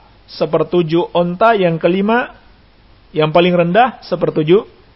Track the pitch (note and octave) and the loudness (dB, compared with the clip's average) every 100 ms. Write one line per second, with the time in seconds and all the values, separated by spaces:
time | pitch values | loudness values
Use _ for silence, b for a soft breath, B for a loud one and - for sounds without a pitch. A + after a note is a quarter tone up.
0 | _ _ _ - D#3+ D#3+ - F3 D#3+ E3 | _ _ _ -8 -4 -2 0 0 0 -2
1 | - F3 F3 F3+ A3+ A3 F3 E3 F3+ F#3 | -2 -2 -2 0 2 2 0 -2 -4 -2
2 | G#3 A#3 - - _ _ _ _ _ _ | 0 -2 -4 -14 _ _ _ _ _ _
3 | _ D3+ D#3 E3+ F3+ F3 E3+ G3+ B3 - | _ -2 0 2 2 2 2 2 0 -2
4 | - F3 D#3+ D#3+ D3+ G3 A#3 - _ | -8 -4 -2 -2 2 2 0 -20 _